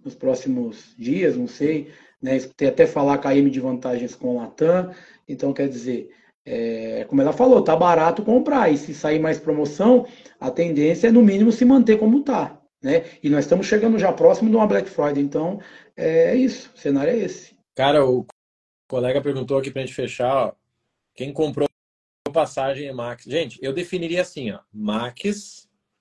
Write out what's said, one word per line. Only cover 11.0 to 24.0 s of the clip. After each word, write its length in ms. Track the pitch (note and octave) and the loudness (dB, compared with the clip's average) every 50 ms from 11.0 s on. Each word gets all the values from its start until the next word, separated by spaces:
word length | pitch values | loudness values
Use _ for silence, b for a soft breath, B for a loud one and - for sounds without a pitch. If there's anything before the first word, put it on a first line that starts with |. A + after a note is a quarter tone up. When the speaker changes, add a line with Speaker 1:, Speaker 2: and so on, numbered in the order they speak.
| - A#3 | 2 6
Speaker 1:
é, 40 | A3+ | 6
no 100 | B3 A3+ | 8 8
mínimo, 300 | G3+ G3 G3 A3 A#3 A3 | 6 6 4 4 2 4
se 120 | - B3+ | 4 4
manter 340 | B3 C4+ C4 A3+ A3 G#3+ G#3+ | 6 6 6 6 6 4 4
como 240 | A3 G#3+ A#3+ C#4+ C#4+ | 4 4 2 2 2
tá, 380 | C#4+ B3+ - D3 - - - _ _ _ _ - | 0 -2 -2 -4 -6 -8 -16 _ _ _ _ -4
né? 220 | C3+ D#3 E3 B B B B - | -2 0 0 B B B B -2
E 60 | D3 | 0
nós 160 | D3 C#3+ - | 0 0 2
estamos 220 | - E3+ F#3 G3+ | 2 0 0 2
chegando 320 | - A3 G#3+ A3 A3+ A3+ G#3 | 0 0 2 2 2 2 2
já 140 | G3 F#3 E3+ | 2 0 2
próximo 360 | - E3+ - - - A3+ A3 | 4 4 4 4 4 2 2
de 60 | G#3+ | 4
uma 100 | A3+ G#3+ | 4 2
Black 220 | G3+ G3+ F#3+ - - | 2 2 0 -2 -4
Friday. 340 | - - D3 D3 C#3+ C#3+ C#3+ | -4 -2 -2 -2 0 -2 -2
Então, 380 | C#3 - D3+ D#3 F3 G3+ G#3 B B B B B B _ | -2 -2 -4 -4 -4 -6 -8 B B B B B B _
é, 340 | - - D#3+ D#3+ E3 E3 F3 | -6 -4 0 2 2 2 4
é 60 | G#3+ | 2
isso. 340 | C4 C4 B3 - - - - _ | 2 0 0 -2 -6 -12 -20 _
O 40 | - | -8
cenário 340 | - D3 C#3 C#3 C#3+ D#3+ - | -4 -2 -2 0 0 0 0
é 60 | A#2 | -2
esse. 360 | G2 F2 - - - - _ _ _ _ _ | -2 -6 -8 -12 -18 -20 _ _ _ _ _
Speaker 2:
Cara, 300 | - C3 C#3 D3 D3+ C3+ | -2 0 2 4 4 4
o 220 | B2+ B2+ B2 - - - _ _ _ _ _ _ _ _ _ _ _ | 2 2 -2 -4 -8 -14 _ _ _ _ _ _ _ _ _ _ _
colega 320 | C3 B2+ B2 B2+ C3 C#3 | -6 -4 -2 -2 -2 -2
perguntou 380 | C3+ C#3+ C#3 C3+ B2 A#2+ C#3 C3+ | -2 -4 -4 -6 -4 -2 -2 -2
aqui 120 | C3+ C#3 | -2 -4
pra 120 | B2 C3+ C3 | -6 -8 -10
gente 120 | B2 - | -8 -8
fechar, 400 | - B2+ A2+ - - B2 B2 C#3 C3+ A#2+ G2 | -8 -8 -6 -4 -4 -2 0 0 0 0 -2
ó, 40 | - _ _ _ _ _ _ _ _ _ _ _ _ | -6 _ _ _ _ _ _ _ _ _ _ _ _
quem 180 | - C3 C#3+ C3+ | -12 -12 -10 -4
comprou 360 | D#3 D#3 D3 - D3 D3 C#3+ - _ _ _ _ _ _ _ _ _ _ - C#3+ | -4 -4 -4 -2 -2 -4 -4 -4 _ _ _ _ _ _ _ _ _ _ -4 -2
passagem 540 | E3 D3 C3 - C#3 C3+ C3+ C#3 C3 D3 | -2 -2 -2 -4 -4 -4 -4 -6 -6 -10
é 60 | C#3 C3 | -10 -10
Max. 320 | B2 A#2+ A#2+ A#2+ - _ | -10 -10 -10 -10 -12 _
Gente, 340 | - B2+ E3+ D#3+ A2+ - - B2+ | -6 -6 -6 -6 -6 -8 -10 -8
eu 100 | C3+ C#3 | -8 -6
definiria 480 | F3 F3 - F#3 F3+ | -8 -8 -8 -8 -8